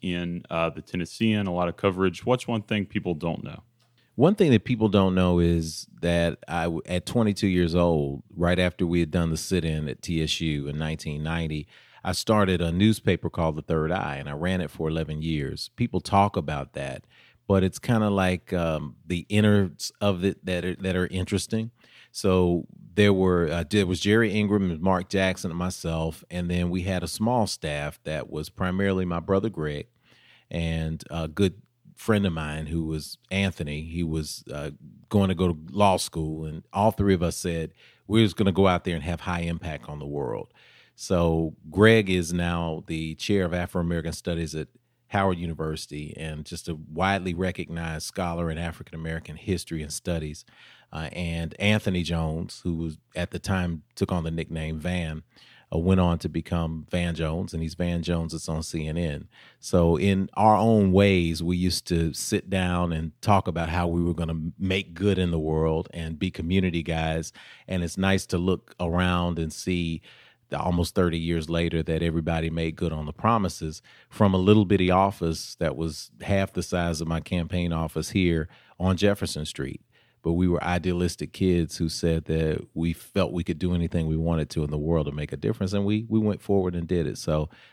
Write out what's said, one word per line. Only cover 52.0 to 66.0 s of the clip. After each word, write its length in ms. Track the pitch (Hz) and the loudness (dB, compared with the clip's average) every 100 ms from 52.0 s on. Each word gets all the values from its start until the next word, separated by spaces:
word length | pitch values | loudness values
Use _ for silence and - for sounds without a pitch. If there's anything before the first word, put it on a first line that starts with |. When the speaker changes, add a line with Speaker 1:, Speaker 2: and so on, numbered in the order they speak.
Speaker 2:
Jones, 580 | 82 85 80 80 - - | 0 0 0 -2 -6 -8
who 100 | 90 | -6
was 240 | 82 82 78 _ | -4 -4 -8 _
at 160 | 87 87 | -8 -6
the 80 | 87 | -6
time 440 | - 95 87 82 _ | -2 0 0 -6 _
took 160 | - 98 | -4 -2
on 140 | 90 | -2
the 80 | 82 | -2
nickname 480 | 82 - 80 78 78 | -4 -6 -6 -6 -4
Van, 420 | 85 90 80 78 - _ - - - | -4 -4 -4 -8 -12 _ -20 -20 -6
uh, 60 | 80 | 0
went 220 | 90 95 | 4 6
on 180 | 87 85 | 6 4
to 80 | 80 | 0
become 580 | 80 - 87 82 80 78 | -4 -2 0 0 -4 -4
Van 240 | 90 87 | -2 -2
Jones, 400 | 82 80 82 92 | -2 -2 -2 -4
and 80 | 82 | -4
he's 120 | 80 | -6
Van 280 | 78 87 87 | -2 -2 -2
Jones 300 | 82 85 80 | 0 -2 -2
that's 160 | 82 - | -6 -4
on 160 | 80 | -4
C 240 | 80 80 78 | -4 -6 -4
N 80 | 80 | -2
N. 320 | 85 73 - - - _ | -2 -4 -10 -20 -20 _
So 360 | - 90 85 80 | 0 4 4 4
in 340 | 101 95 95 | 4 2 0
our 220 | - 107 104 | 4 6 6
own 340 | 113 110 98 | 6 6 6
ways, 520 | 92 101 92 85 82 | 6 6 6 2 0
we 140 | 85 90 | 0 0
used 300 | 90 - - | 0 -2 0
to 240 | 85 82 | 0 0
sit 380 | - - 101 92 | -2 -2 -2 -2
down 420 | 95 90 87 87 | -2 0 0 0
and 200 | 80 80 - | -2 -4 -4
talk 260 | - 98 92 | 2 2 2
about 220 | 82 82 | -4 -2
how 180 | 87 87 | 0 0
we 160 | 85 | 0
were 120 | 85 | 0
gonna 380 | 80 80 82 82 - | 0 -4 -4 -6 -4
make 360 | 95 95 90 | -2 -2 -2
good 240 | 82 101 92 | 0 2 2
in 120 | 90 | 2
the 80 | 82 | 0
world 500 | 78 78 80 80 - | 0 0 0 0 -4
and 240 | 85 | -8